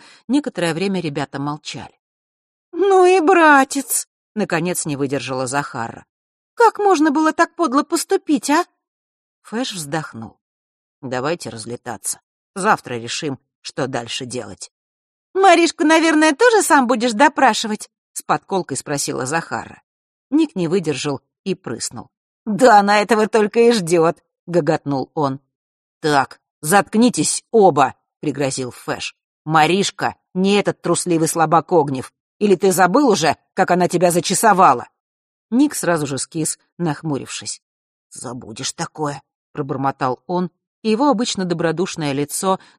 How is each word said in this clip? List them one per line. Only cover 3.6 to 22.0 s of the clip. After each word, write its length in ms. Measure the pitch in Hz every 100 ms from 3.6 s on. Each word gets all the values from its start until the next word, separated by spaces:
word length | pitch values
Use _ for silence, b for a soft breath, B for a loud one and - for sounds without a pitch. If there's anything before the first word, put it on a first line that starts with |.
| 262 277 - - - _ _ 214
наконец 500 | 185 170 175 175 160
не 100 | 135
выдержала 520 | 139 139 123 131 127
Захара. 580 | 143 143 127 117 - - _ _ _ _
«Как 260 | - 453 -
можно 320 | 403 330 311
было 220 | 285 311
так 220 | 311 330 -
подло 280 | 330 269
поступить, 680 | 294 330 - 381 - 277 -
а?» 160 | 302 339 _ _ _ _ _ _ _
Фэш 300 | - 226 262
вздохнул. 680 | 202 143 160 - 113 113 _ _ _ _ _ _ _
«Давайте 480 | 131 123 139 170 -
разлетаться. 680 | 113 113 120 123 104 - - _ _ _ 196
Завтра 400 | 196 190 - 120
решим, 440 | 117 - 156 127 _ _
что 260 | - - 135
дальше 380 | 127 117 - 127
делать». 460 | 123 104 - - _ _ _ _ _ _
«Маришку, 500 | 370 392 349 330 -
наверное, 500 | 311 320 330 311 311
тоже 280 | 302 480 440
сам 260 | - 302 240
будешь 260 | 254 247
допрашивать?» — 760 | 214 302 - 254 214 214 214 - _ _
с 80 | -
подколкой 560 | - 170 - 190 - 135
спросила 480 | - 143 - 135 127
Захара. 560 | 165 - 117 - - _ _ _ _ _
Ник 260 | 294 311 190
не 120 | 165
выдержал 540 | 190 156 131 147 135 _ _
и 120 | 196 175
прыснул. 540 | - 113 - 117